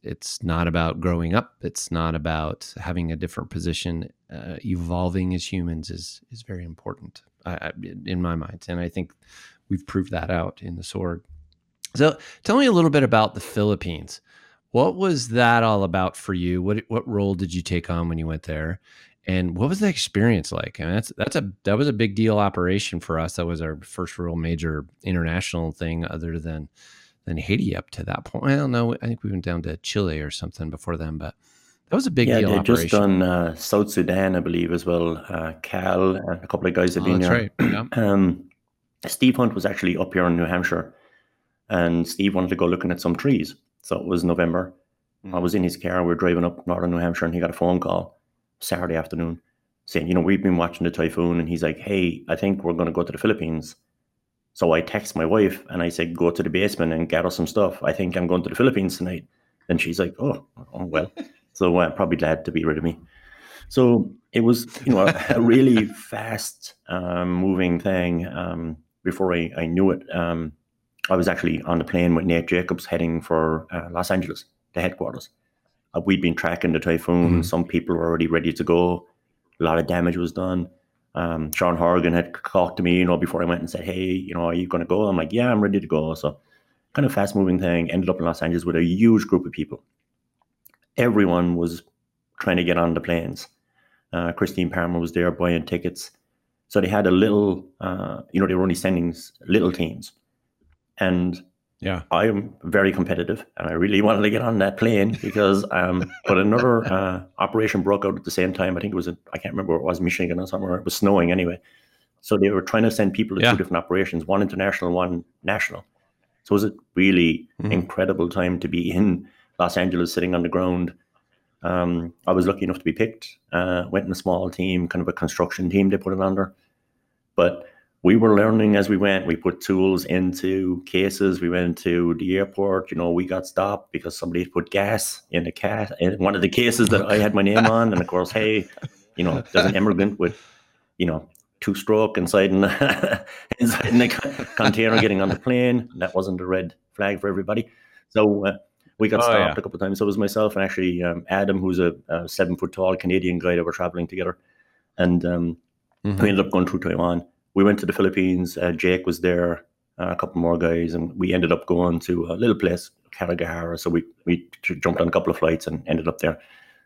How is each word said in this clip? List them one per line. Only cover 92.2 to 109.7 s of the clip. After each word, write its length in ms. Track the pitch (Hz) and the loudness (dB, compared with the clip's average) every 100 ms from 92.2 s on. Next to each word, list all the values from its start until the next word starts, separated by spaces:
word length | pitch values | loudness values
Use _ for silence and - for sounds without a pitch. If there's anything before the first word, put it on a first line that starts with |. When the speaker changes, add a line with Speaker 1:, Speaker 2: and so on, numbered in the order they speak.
| _ _ | _ _
Speaker 2:
trying 180 | - 90 | 0 2
to 60 | |
get 140 | 85 85 | 2 2
on 160 | 85 | 2
the 80 | 82 | 0
planes. 460 | 85 85 85 - - _ _ _ _ _ _ | -2 -2 -4 -10 -16 _ _ _ _ _ _
Uh, 200 | 87 85 | -4 -4
Christine 360 | 85 98 - 90 | -2 -4 0 -2
Palmer 300 | 90 85 87 | -2 -2 -2
was 140 | 82 | -2
there 180 | 87 87 | 0 0
buying 340 | 85 87 85 78 | 0 0 0 -2
tickets. 460 | 87 87 - - _ _ _ _ _ _ | -4 -4 -8 -18 _ _ _ _ _ _
So 140 | 104 | 0
they 60 | 92 | 2
had 200 | 104 95 | 2 4
a 40 | |
little, 540 | 90 107 104 104 87 - _ | 4 4 4 2 0 -6 _
uh, 420 | 98 92 95 - - | -8 -6 -8 -10 -6
you 80 | 90 | -2
know, 60 | 95 | 0
they 80 | 90 | 2
were 80 | |
only 120 | 95 87 | 0 0
sending 360 | 92 90 85 | 0 0 -2
s-, 200 | 82 - _ - | -4 -14 _ 0
little 240 | 101 90 | 2 2
teams. 400 | - 82 - - _ _ _ _ _ _ _ _ - | 0 -4 -6 -16 _ _ _ _ _ _ _ _ -2
And 420 | 95 90 90 87 - _ _ _ | 0 2 0 -4 -12 _ _ _
Speaker 1:
Yeah. 220 | 92 90 80 | -6 -6 0
Speaker 2:
I 140 | 85 110 | 2 2
am 260 | 101 - - | 0 -4 -12
very 280 | 85 98 98 | 0 4 4
competitive, 540 | 95 87 87 87 110 - - | 2 0 0 -2 -4 -8 -10
and 120 | 85 | -4
I 20 | |
really 300 | 82 95 101 | 0 2 4
wanted 200 | 104 107 | 4 4
to 60 | 104 | 2
get 120 | 110 | 0
on 160 | 120 113 | 0 2
that 160 | 98 98 | 0 2
plane 400 | 113 110 101 101 | 2 4 2 0
because, 420 | - 104 101 98 104 | -4 2 4 4 2
um, 400 | - 90 90 90 - | 0 0 0 -4 -8
Speaker 1:
<laughs> 80 | - | 0
Speaker 2:
but 100 | 92 | 2
another, 460 | 101 113 123 117 - | 4 4 4 2 2
uh, 320 | 95 95 90 92 - | -2 -2 -4 -10 -4
operation 440 | 95 110 110 101 | 0 2 0 0
broke 220 | 92 101 101 | 2 2 0
out 100 | 92 | -4
at 80 | - | -6
the 60 | |
same 200 | 90 92 | -2 -2
time. 240 | 95 92 90 | 0 -2 -2
I 60 | |
think 100 | 101 | -4
it 60 | 95 | -4
was, 100 | 85 | -4
in, 100 | 87 _ | -8 _
I 40 | - | -12
can't 160 | - | -8
remember 200 | - 92 | -6 -2